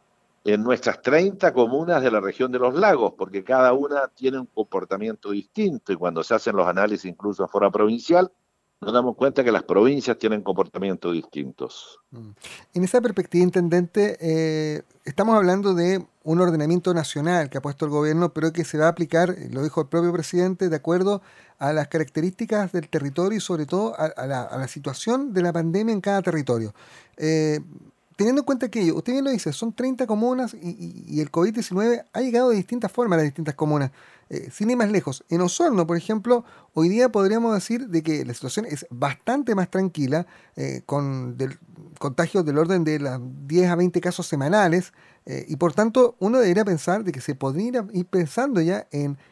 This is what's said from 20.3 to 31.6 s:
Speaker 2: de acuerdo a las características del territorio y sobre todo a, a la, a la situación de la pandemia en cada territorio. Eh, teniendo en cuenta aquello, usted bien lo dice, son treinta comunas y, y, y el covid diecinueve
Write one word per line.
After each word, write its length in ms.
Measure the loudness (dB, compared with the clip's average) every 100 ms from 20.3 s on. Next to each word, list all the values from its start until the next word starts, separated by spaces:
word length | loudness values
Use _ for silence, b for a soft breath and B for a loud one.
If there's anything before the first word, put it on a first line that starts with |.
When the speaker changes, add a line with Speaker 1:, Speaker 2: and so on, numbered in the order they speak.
| 0 0 0 -2
Speaker 2:
de 80 | -2
acuerdo 460 | 0 0 2 -2 b b b b
a 120 | -2
las 140 | 0 0
características 880 | -2 -2 -2 -2 -2 -2 -2 -2
del 160 | -4 -2
territorio 500 | -4 -2 0 0 0
y 20 |
sobre 260 | -2 -4 -2
todo 280 | -2 -2 -2
a, 100 | -4
a 200 | -4 -6
la, 160 | -4
a 160 | -6 -6
la 80 | -8
situación 640 | -8 -10 -6 -2 -2 0
de 100 | 0
la 100 | 0
pandemia 400 | 0 0 0 0
en 80 | -2
cada 200 | 0 0
territorio. 540 | 0 -2 0 -2 -4 -10 b b b -6
Eh, 440 | 0 2 2 -2 -6 -18 -20 _ _ -2
teniendo 240 | 2 2
en 60 | 0
cuenta 200 | -2 -2
aquello, 300 | 0 0 0
usted 160 | -2
bien 120 | -2
lo 60 | 0
dice, 220 | -2 -2
son 200 | -4 -6
treinta 360 | -4 -4 -2 -2
comunas 460 | 0 0 0 -4
y, 40 | -8
y, 460 | -10 -10 -12 -14 -6
y 140 | -4
el 100 | -2
covid 240 | 2 0
diecinueve 500 | 0